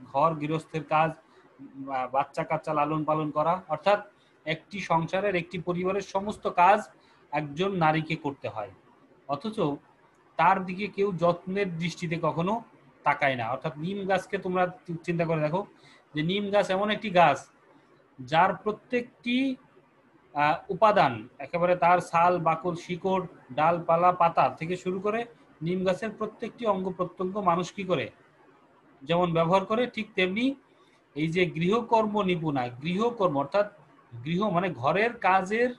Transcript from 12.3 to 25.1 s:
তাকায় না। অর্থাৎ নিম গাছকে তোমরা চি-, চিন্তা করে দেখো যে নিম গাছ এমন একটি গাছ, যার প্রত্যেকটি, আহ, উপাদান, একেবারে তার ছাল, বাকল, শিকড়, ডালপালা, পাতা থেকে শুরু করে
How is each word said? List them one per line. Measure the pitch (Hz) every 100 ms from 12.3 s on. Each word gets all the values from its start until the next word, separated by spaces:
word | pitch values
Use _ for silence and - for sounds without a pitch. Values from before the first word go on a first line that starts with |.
| 143 175 226 - _ _ _
তাকায় | - 139 143 127
না। | 113
অর্থাৎ | 131 160 147
নিম | 165 202 190
গাছকে | 190 - 196
তোমরা | 190 180 180
চি-, | 175 - 165
চিন্তা | - 170
করে | 160 165
দেখো | 151 180 208 - - - _
যে | 147
নিম | 160 202 202
গাছ | 202 180
এমন | 190 208
একটি | 214 214
গাছ, | 175 165 139 - _ _ _ _ _ _ -
যার | 127 156 190
প্রত্যেকটি, | 190 214 214 - 247 240 _ 240 247 269 254 _ _ _ _ _ _ _
আহ, | 147 147 156 -
উপাদান, | 185 214 202 147 113 113 -
একেবারে | 139 170 175 180
তার | 170 180
ছাল, | 170 170 175 180
বাকল, | 165 160 180
শিকড়, | 165 - 175 190 185 175 - -
ডালপালা, | 131 156 175 160 165 180
পাতা | 175 170 170 139 -
থেকে | 160 180
শুরু | 185 190
করে | 202